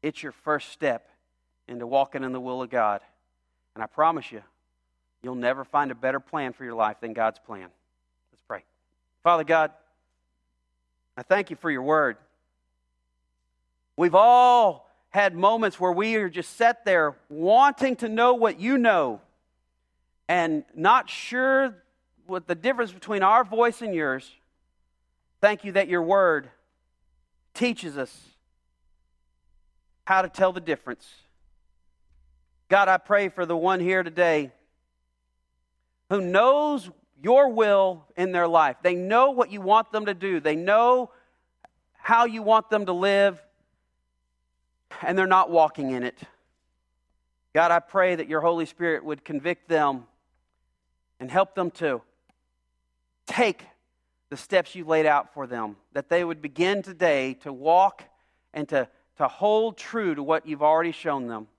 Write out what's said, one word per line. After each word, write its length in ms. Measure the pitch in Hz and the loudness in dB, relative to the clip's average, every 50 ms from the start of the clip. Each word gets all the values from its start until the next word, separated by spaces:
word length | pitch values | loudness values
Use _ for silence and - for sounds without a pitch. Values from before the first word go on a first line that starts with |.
It's 200 | - 156 151 - | -8 -8 -10 -10
your 100 | - 143 | -16 -16
first 360 | - _ _ 156 151 143 - - | -18 _ _ -4 -4 -4 -4 -12
step 400 | - _ 160 139 120 110 _ _ _ _ _ _ _ _ _ _ _ _ _ | -12 _ -4 -4 -4 -4 _ _ _ _ _ _ _ _ _ _ _ _ _
into 200 | - 123 120 120 | -16 -14 -12 -10
walking 380 | 117 131 135 139 131 - 139 131 | -2 -2 -2 -2 -2 -6 -10 -10
in 80 | 131 | -8
the 80 | 127 131 | -10 -10
will 200 | 127 127 127 127 | -10 -10 -10 -10
of 80 | 127 113 | -10 -6
God. 320 | 127 123 110 107 101 101 _ _ _ _ _ _ _ _ _ _ _ _ _ _ _ | -2 -2 0 0 -2 -4 _ _ _ _ _ _ _ _ _ _ _ _ _ _ _
And 80 | - 113 | -12 -12
I 20 | |
promise 460 | - _ - 151 165 165 147 - - | -10 _ 0 0 0 0 -2 -10 -14
you, 100 | 120 107 101 _ _ _ _ _ _ _ _ _ _ _ _ _ _ _ | -18 -20 -20 _ _ _ _ _ _ _ _ _ _ _ _ _ _ _
you'll 140 | - 127 127 | -14 -12 -10
never 280 | 123 120 123 131 135 131 | -4 -2 -2 -2 -2 -8
find 280 | _ - 147 143 135 | _ -2 -2 -2 -2
a 20 | 127 | -6
better 240 | 117 127 131 131 139 | -6 -4 -4 -4 -4
plan 340 | 131 _ - 156 139 127 | -8 _ -8 -6 -6 -6
for 120 | 117 _ 135 | -10 _ -14
your 100 | 120 117 | -12 -4
life 220 | 113 110 107 107 _ | -2 -2 -2 -2 _
than 120 | - 113 | -12 -10
God's 260 | 110 117 113 110 110 - | -4 -2 -2 -2 -2 -6
plan. 300 | _ - 110 95 92 90 _ _ _ _ _ _ _ _ _ _ _ _ | _ -18 -18 -18 -18 -20 _ _ _ _ _ _ _ _ _ _ _ _
Let's 100 | _ _ _ _ | _ _ _ _
pray. 160 | - 92 _ _ _ _ _ _ _ _ _ _ _ _ | -16 -16 _ _ _ _ _ _ _ _ _ _ _ _
Father 220 | _ 170 175 165 151 | _ 2 2 2 2
God, 260 | 143 165 160 156 151 _ _ _ _ _ _ _ _ _ _ _ _ _ _ _ _ _ _ _ _ _ _ _ _ _ _ _ _ _ | 0 2 2 2 0 _ _ _ _ _ _ _ _ _ _ _ _ _ _ _ _ _ _ _ _ _ _ _ _ _ _ _ _ _
I 60 | - | -18
thank 280 | 123 _ 190 202 196 - | 0 _ 0 0 0 -6
you 60 | 160 | -10
for 140 | - - 165 | -10 -6 -6
your 120 | 147 127 | -6 -4
word. 340 | 131 143 156 156 147 127 110 _ _ _ _ _ _ _ _ _ _ _ _ _ _ _ _ _ 988 988 _ _ _ _ _ _ _ _ _ _ _ _ _ _ _ _ _ | -2 0 0 2 2 0 -4 _ _ _ _ _ _ _ _ _ _ _ _ _ _ _ _ _ _ _ _ _ _ _ _ _ _ _ _ _ _ _ _ _ _ _ _
We've 200 | - 175 175 160 | 0 0 4 6
all 760 | 190 214 233 247 247 247 247 247 240 226 196 156 131 - _ _ _ _ _ | 6 8 8 8 8 8 6 6 6 4 2 0 -4 -16 _ _ _ _ _
had 260 | - 196 202 196 175 | 0 0 0 0 0
moments 420 | 165 190 196 226 233 220 196 180 - | 2 2 2 2 2 -2 -4 -2 -2
where 140 | 180 185 | -2 -2
we 240 | 175 175 208 220 226 | 0 0 -2 -2 -2
are 120 | 220 208 180 | -2 -2 -4
just 280 | 165 180 165 - - | -6 -8 -10 -10 -4
sat 280 | - 233 233 240 240 _ | 2 2 2 2 0 _
there 320 | 208 185 170 156 147 135 _ _ _ | 0 2 2 2 0 -4 _ _ _
wanting 680 | 147 151 165 185 214 247 269 285 - - 269 262 247 | -10 -4 0 2 4 4 4 4 2 0 -2 -4 -2
to 120 | - 233 226 | -4 -6 -6
know 260 | 220 220 240 247 247 | -2 2 2 2 4
what 240 | 233 226 214 170 156 | 4 2 0 0 -2
you 180 | 190 240 277 | -4 -2 0
know 440 | 262 240 233 202 175 147 127 110 98 _ _ _ _ _ _ _ _ _ _ _ _ _ _ _ _ _ _ _ _ _ - | 2 4 4 4 2 0 -2 -4 -8 _ _ _ _ _ _ _ _ _ _ _ _ _ _ _ _ _ _ _ _ _ -2
and 360 | 170 180 170 165 156 151 139 _ _ | -2 -2 0 -2 -4 -6 -8 _ _
not 340 | 156 160 196 233 254 - - | -2 2 4 4 4 2 -4
sure 680 | - - - - 240 254 254 269 269 269 269 254 208 180 _ _ _ _ _ _ _ _ _ | -14 -14 -12 -8 -4 -2 0 2 2 0 0 -2 -6 _ _ _ _ _ _ _ _ _ _
what 220 | - 185 185 165 - | -10 -10 -10 -6 -8
the 80 | 175 | -8
difference 340 | 165 160 247 269 240 240 202 | -4 -2 -4 -2 -2 -4 -8
between 320 | 180 185 - - 220 196 | -8 -18 -10 -6 -4 0
our 220 | 185 196 214 240 247 | 2 4 4 4 2
voice 380 | 185 214 220 233 233 226 - | 0 0 0 0 0 0 -4
and 120 | 240 214 185 | -10 -8 -6
yours. 340 | 165 156 139 131 131 - - _ _ _ _ _ _ _ _ _ _ _ _ _ _ _ _ _ _ _ _ _ _ | -4 -4 -4 -4 -6 -10 -16 _ _ _ _ _ _ _ _ _ _ _ _ _ _ _ _ _ _ _ _ _ _
Thank 240 | - 208 208 - - | 0 0 0 0 -8
you 80 | 202 | -4
that 140 | 180 196 196 | -2 -2 0
your 160 | 156 180 175 | 0 -2 -2
word 480 | 165 165 175 196 190 175 156 147 131 127 _ _ _ _ _ _ _ _ _ _ _ _ _ _ _ _ _ _ _ _ _ | 0 0 2 2 2 2 0 -2 -4 -10 _ _ _ _ _ _ _ _ _ _ _ _ _ _ _ _ _ _ _ _ _
teaches 420 | - 233 247 226 - - 165 139 | -4 -4 -4 -4 -6 -10 -12 -10
us 340 | 143 131 - - - _ _ _ _ _ _ _ _ _ _ _ _ _ _ _ _ _ _ 1017 _ _ _ _ _ _ _ _ _ _ _ _ _ _ _ _ _ _ | -10 -10 -10 -12 -20 _ _ _ _ _ _ _ _ _ _ _ _ _ _ _ _ _ _ _ _ _ _ _ _ _ _ _ _ _ _ _ _ _ _ _ _ _
how 160 | - 190 190 | 0 0 0
to 60 | 190 185 | 0 -2
tell 240 | - - 190 185 | -2 0 0 0
the 80 | 180 180 | 0 -4
difference. 480 | 165 160 151 - _ 131 120 _ _ - - _ _ _ _ _ _ _ _ _ _ _ _ _ _ _ _ _ _ _ _ _ _ _ _ _ _ _ _ _ _ _ | -6 -6 -6 -6 _ -14 -14 _ _ -20 -20 _ _ _ _ _ _ _ _ _ _ _ _ _ _ _ _ _ _ _ _ _ _ _ _ _ _ _ _ _ _ _
God, 180 | 185 196 202 | 2 4 4
I 120 | 190 190 180 | 4 2 0
pray 320 | _ - 208 202 202 185 | _ 0 0 0 0 -2
for 140 | - - 175 | -6 -8 -6
the 120 | 165 170 | -4 -4
one 240 | 165 165 185 190 180 | -2 0 0 0 0
here 240 | 170 180 190 185 180 | -2 -2 -2 -2 -2
today 480 | 170 156 170 180 170 160 151 143 131 _ _ _ _ _ _ _ _ _ _ _ _ _ _ _ _ _ _ _ _ _ _ _ _ _ _ _ _ _ _ _ _ | -4 -2 0 2 2 2 0 -2 -6 _ _ _ _ _ _ _ _ _ _ _ _ _ _ _ _ _ _ _ _ _ _ _ _ _ _ _ _ _ _ _ _
who 120 | 190 202 | -4 -4
knows 680 | 185 180 180 196 226 254 277 294 302 302 294 269 185 185 - _ _ _ _ 135 | -2 2 2 4 4 4 4 2 2 -2 -2 -4 -8 -14 -20 _ _ _ _ _
your 280 | 139 196 247 269 285 269 | 0 4 4 6 4 4
will 560 | 226 220 220 208 202 196 196 185 185 160 151 _ _ | 2 0 2 2 4 2 2 0 -2 -8 _ _ _
in 140 | - 180 185 | -6 -4 -2
their 160 | 185 175 175 | 0 0 0
life. 300 | 170 165 165 156 139 123 _ | 2 4 4 2 2 0 _
They 140 | - 180 175 | -2 -2 -2
know 380 | 180 180 190 214 233 254 277 | -2 -4 0 2 4 4 4
what 180 | 269 247 240 - | 2 0 -2 -2
you 100 | 202 208 | -4 -10
want 300 | 190 185 208 220 220 _ | 0 2 2 2 2 _
them 160 | - 214 208 | -6 -4 -4
to 80 | 202 196 | -4 -6
do. 240 | 175 185 196 185 160 | -6 -6 -4 -4 -2
They 160 | 143 156 151 | -2 -2 -2
know 560 | 160 170 185 208 220 233 240 254 254 247 - _ _ _ _ _ _ _ _ _ _ _ _ _ _ _ _ _ | -2 0 2 2 4 4 4 4 2 0 -6 _ _ _ _ _ _ _ _ _ _ _ _ _ _ _ _ _
how 320 | _ - - 233 233 240 | _ -2 0 2 2 2
you 160 | 240 220 226 | 0 -2 -6
want 280 | 214 208 220 220 214 _ | 0 2 2 2 2 _
them 160 | 214 214 202 | -2 -2 -2
to 60 | 185 | -2
live, 500 | 180 175 185 202 196 196 202 202 185 - _ _ _ _ _ _ _ _ _ _ _ _ _ _ _ _ _ _ _ _ _ _ _ _ _ _ _ _ _ _ - - | -4 0 0 2 2 4 2 2 0 -4 _ _ _ _ _ _ _ _ _ _ _ _ _ _ _ _ _ _ _ _ _ _ _ _ _ _ _ _ _ _ -18 -8
and 160 | - - 175 190 | -6 -4 0 0
they're 80 | 190 | 2
not 240 | 190 185 185 185 - | 2 4 2 2 2
walking 400 | 170 170 156 151 - - 143 131 | 4 2 2 2 0 -6 -6 -6
in 140 | 131 123 123 | -6 -6 -6
it. 120 | 123 - _ - - _ _ _ _ _ _ _ _ _ _ _ _ _ _ _ _ _ _ _ _ _ _ _ _ | -8 -10 _ -20 -20 _ _ _ _ _ _ _ _ _ _ _ _ _ _ _ _ _ _ _ _ _ _ _ _
God, 200 | _ 151 165 170 | _ 2 2 4
I 80 | 170 170 | 2 0
pray 340 | 165 _ - 196 185 185 180 | -2 _ -2 0 0 0 0
that 140 | 160 156 - | -4 -6 -6
your 120 | 156 156 | -6 -2
Holy 260 | 151 170 170 170 160 | 0 0 -2 -2 -6
Spirit 380 | 151 - _ 175 170 160 139 - | -8 -8 _ -4 -4 -4 -4 -6
would 200 | 156 151 143 _ | -10 -12 -12 _
convict 440 | - 156 143 139 170 175 _ _ _ | -10 -10 -8 -6 -6 -8 _ _ _
them 380 | 170 156 151 143 135 127 117 _ _ _ _ _ _ _ _ _ _ _ _ _ _ _ _ _ _ _ _ _ _ _ | 0 0 0 0 -2 -6 -12 _ _ _ _ _ _ _ _ _ _ _ _ _ _ _ _ _ _ _ _ _ _ _
and 100 | 131 127 | -16 -2
help 280 | 127 180 196 190 _ | 0 0 0 0 _
them 160 | 196 180 175 | -6 -6 -6
to 300 | - - 170 151 131 117 _ _ _ _ _ _ _ _ _ _ _ _ _ _ _ _ _ _ _ _ _ _ _ _ _ | -4 -4 -4 -4 -4 -4 _ _ _ _ _ _ _ _ _ _ _ _ _ _ _ _ _ _ _ _ _ _ _ _ _
take 380 | - - - 247 214 180 - - _ _ _ _ _ _ _ _ _ _ _ _ _ | -8 -2 0 0 0 0 -6 -14 _ _ _ _ _ _ _ _ _ _ _ _ _
the 80 | - | -18
steps 400 | - - _ 196 185 170 - - | -18 -10 _ 0 0 0 0 -10
you 80 | 185 170 | -16 -4
laid 220 | 156 160 160 156 | 0 0 2 4
out 280 | 151 147 143 - - _ | 4 2 2 -2 -6 _
for 140 | 147 135 120 | -14 -12 -10
them, 280 | 123 117 113 107 104 _ _ _ | -8 -8 -8 -10 -10 _ _ _
that 160 | _ 143 139 _ | _ -10 -4 _
they 160 | 170 175 175 | -2 -2 -2
would 160 | 165 165 156 | -2 -8 -10
begin 420 | 147 147 135 147 175 185 202 202 | -12 -14 -4 -2 -2 0 0 -2
today 520 | 185 196 185 156 180 170 147 139 131 135 131 _ | -6 -10 -6 0 0 2 2 2 -2 -4 -8 _
to 100 | - 151 | -14 -16
walk 520 | 139 127 139 160 165 180 190 196 - - - _ _ _ _ _ _ _ _ _ - | -16 -6 0 2 4 4 4 2 0 -6 -20 _ _ _ _ _ _ _ _ _ -12
and 140 | - 147 - | -12 -8 -4
to, 200 | - 139 123 - _ _ _ _ _ | -4 -4 -4 -4 _ _ _ _ _
to 100 | _ 147 | _ -4
hold 500 | 127 - - 190 208 214 214 220 226 208 | -4 -2 -2 -2 0 2 0 0 -2 -6
true 380 | - - - - 233 214 180 156 | -10 -18 -8 -6 -4 -2 -2 -4
to 80 | 143 | -4
what 240 | 143 143 160 156 _ | -2 -2 -2 -2 _
you've 160 | 156 151 143 | -6 -6 0
already 300 | 151 151 156 160 170 170 | 2 2 2 2 0 -2
shown 340 | 156 - - 165 143 139 127 | -6 -6 -6 -6 -4 -4 -6
them. 220 | 120 117 110 110 107 _ | -8 -10 -12 -14 _ _